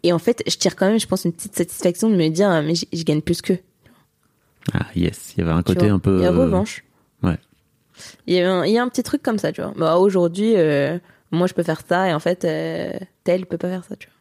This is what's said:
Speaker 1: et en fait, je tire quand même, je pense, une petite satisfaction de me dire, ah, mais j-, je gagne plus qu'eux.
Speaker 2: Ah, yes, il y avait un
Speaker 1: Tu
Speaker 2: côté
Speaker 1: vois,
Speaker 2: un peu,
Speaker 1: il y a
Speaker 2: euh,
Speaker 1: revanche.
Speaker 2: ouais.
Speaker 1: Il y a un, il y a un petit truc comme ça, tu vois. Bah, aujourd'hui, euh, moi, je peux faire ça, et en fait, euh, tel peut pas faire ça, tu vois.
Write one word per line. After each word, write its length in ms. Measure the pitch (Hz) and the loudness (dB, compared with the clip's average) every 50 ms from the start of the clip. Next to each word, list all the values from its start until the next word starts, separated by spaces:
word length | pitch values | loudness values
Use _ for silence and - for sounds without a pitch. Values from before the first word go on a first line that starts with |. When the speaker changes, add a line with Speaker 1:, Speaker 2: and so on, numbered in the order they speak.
Speaker 1:
et 100 | - 170 | 2 2
en 60 | 175 165 | 2 2
fait, 240 | - - 240 - - | 2 0 0 0 -2
je 100 | - - | -6 -4
tire 200 | - - 190 - | 0 -2 -2 0
quand 100 | - 190 | 2 0
même, 140 | 190 220 226 | 2 2 0
je 60 | - | 0
pense, 180 | - 185 190 - | 0 -4 -2 -2
une 80 | 175 | -4
petite 240 | 170 - - 208 - | -4 -4 -14 -10 -4
satisfaction 540 | - 170 170 - - - 180 175 - - 226 | -4 -4 -4 -4 -10 -8 -8 -4 -2 0 2
de 40 | 214 | 2
me 120 | 185 160 156 | 2 2 2
dire, 200 | 160 165 202 202 | 2 2 2 2
ah, 100 | 175 160 | 2 2
mais 120 | 147 151 170 | 0 0 -2
j-, 140 | 165 - _ | -4 -4 _
je 100 | - 165 165 | -8 -4 -2
gagne 180 | 156 147 151 | 0 -2 0
plus 180 | - - 170 - | 0 -2 -4 -4
qu'eux. 160 | - - 185 175 - _ _ _ _ _ _ _ _ _ _ _ _ _ _ _ _ _ _ _ - - - | 0 -2 -2 -2 -2 _ _ _ _ _ _ _ _ _ _ _ _ _ _ _ _ _ _ _ -12 -6 -4
Speaker 2:
Ah, 120 | - - - - | -4 -6 -4 -2
yes, 380 | 90 87 85 - - - - - | -2 -2 -2 -2 -6 -18 -10 -6
il 40 | - | -4
y 20 | |
avait 100 | 87 82 | -2 0
un 100 | 80 82 | 0 0
Speaker 1:
Tu 100 | 85 - | 2 0
Speaker 2:
côté 140 | 92 92 92 | 2 2 4
Speaker 1:
vois, 80 | 104 101 | 2 2
Speaker 2:
un 40 | 92 | 2
peu, 200 | - 95 98 90 | 2 2 2 2
Speaker 1:
il 40 | |
y 40 | 90 | 2
a 60 | 90 | 2
Speaker 2:
euh, 60 | 87 87 | 2 2
Speaker 1:
revanche. 460 | 87 - - 180 208 220 - - _ _ _ _ _ _ _ _ | 2 2 2 0 0 -2 -6 -14 _ _ _ _ _ _ _ _
Speaker 2:
ouais. 160 | - 90 85 - _ _ _ _ _ _ _ _ _ _ _ - - - - _ _ | -2 -2 -2 -2 _ _ _ _ _ _ _ _ _ _ _ -20 -20 -20 -20 _ _
Speaker 1:
Il 80 | - 175 | -2 0
y 60 | 180 | 2
a 100 | 175 185 | 2 2
un, 140 | 190 180 160 | 0 0 0
il 80 | 185 | 2
y 60 | 214 233 | 2 0
a 40 | |
un 60 | 247 247 | 0 0
petit 140 | - - | -2 -4
truc 200 | 240 - - 285 | -4 -2 -4 -4
comme 160 | _ - 226 208 | _ -2 -4 -2
ça, 140 | - 151 | -2 -4
tu 80 | - - | -4 -4
vois. 140 | - - - | -8 -8 -4
Bah, 200 | - 165 160 160 175 | -2 0 2 4 4
aujourd'hui, 560 | 190 208 190 185 175 170 170 190 208 226 226 | 4 4 4 4 2 2 0 0 2 2 4
euh, 420 | 196 160 156 147 139 139 139 165 175 _ _ - _ _ _ | 4 4 4 4 2 0 0 -2 -4 _ _ -20 _ _ _
moi, 140 | - 165 175 | 0 0 0
je 60 | 185 180 | 0 0
peux 80 | - | -2
faire 200 | 170 170 160 - - | -2 -2 -2 -4 -2
ça, 220 | - 180 180 190 190 | -2 0 2 2 2
et 60 | 165 | 0
en 40 | 151 | 0
fait, 240 | - 170 180 180 - | 0 -2 -2 0 -2
euh, 460 | 175 156 156 165 165 160 170 175 - - 185 190 - _ _ _ | -2 -2 -2 -4 -6 -6 -6 -6 -6 -8 -10 -12 -14 _ _ _
tel 200 | - 175 190 185 | 0 0 0 0
peut 120 | - 190 190 | -6 -8 -6
pas 100 | - 180 | -6 -6
faire 160 | 185 185 175 | -6 -8 -10
ça, 100 | - - | -12 -16
tu 120 | - - _ | -16 -16 _
vois. 60 | _ _ | _ _